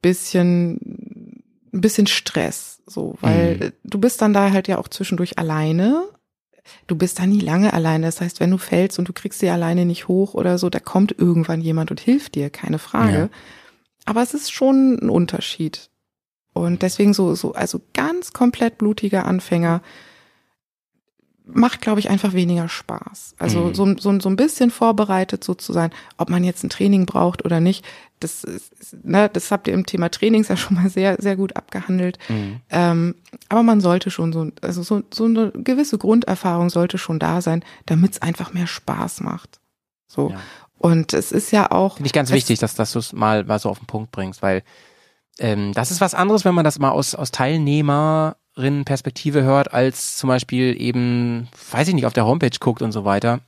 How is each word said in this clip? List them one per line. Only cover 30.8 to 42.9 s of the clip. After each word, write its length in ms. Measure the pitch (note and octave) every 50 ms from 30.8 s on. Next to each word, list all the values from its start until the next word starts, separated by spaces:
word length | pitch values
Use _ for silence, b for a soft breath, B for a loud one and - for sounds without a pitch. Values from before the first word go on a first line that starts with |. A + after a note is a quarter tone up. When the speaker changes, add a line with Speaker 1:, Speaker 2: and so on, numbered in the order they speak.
| F3 F#3+
Speaker 1:
sehr, 260 | F#3 G3 F#3+ G3 F#3 -
sehr 160 | G3+ G3+ G3
gut 200 | F#3 G3 F#3+ -
abgehandelt. 640 | - - _ - G3 F3+ - F#3 F#3 F3+ F3+ F3+ - - -
Speaker 2:
Mhm. 300 | A#2 A2 G#2 G2 G2+ B2 _ _
Speaker 1:
Ähm, 460 | - E3 F3 F3 E3+ E3+ E3 F3 F3 _ _ _ - - - _
aber 160 | G3+ A3+ A#3
man 180 | A#3 A3+ G#3
sollte 300 | F#3+ F3 F3 F3+ - F#3+
schon 200 | F3 - E3 E3
so, 200 | D#3+ E3 D#3+ D3+ - -
also 220 | - - F3 F3 E3+
so, 180 | - G#3+ G3+ - _
so 140 | - - A3
eine 260 | A#3 A3+ A3 A3+ G#3 -
gewisse 420 | - - - B3+ C4+ D4 C#4+ - G#3
Grunderfahrung 720 | - F#3+ A3 A#3 A#3 - F#3+ F#3 - F#3 E3+ E3+ F3 F3
sollte 300 | - F3 F3 F3 - F#3
schon 180 | - - E3 D#3
da 240 | D3+ D#3+ E3 F3
sein, 220 | F3+ E3 D#3+ E3+ B B B B B -
damit's 340 | E3 D#3+ F3 G3 - -
einfach 320 | - E3 E3+ - F3+ - -
mehr 140 | F3 F3 E3
Spaß 540 | - - _ - - - - F3 - -
macht. 380 | - - - - - - _ _ _ _ _ _ _ _ _ _ _
So. 240 | _ - - C#3 C#3
Speaker 2:
Ja. 100 | G2 F#2+ F#2 B B B B B _ _
Speaker 1:
Und 360 | - E3+ E3+ E3 D#3 - -
es 180 | - - -
ist 180 | - - G#3 -
ja 200 | - G#3 G3 -
auch 240 | - - F#3+ G3 - -
Speaker 2:
Finde 100 | C#3+ C#3
ich 60 | -
ganz 160 | D3+ C#3 B2+
Speaker 1:
es 60 | C3+
Speaker 2:
wichtig, 240 | C#3 B2 - A#2 A2
dass, 160 | - G#2+ -
dass 160 | - A2+ -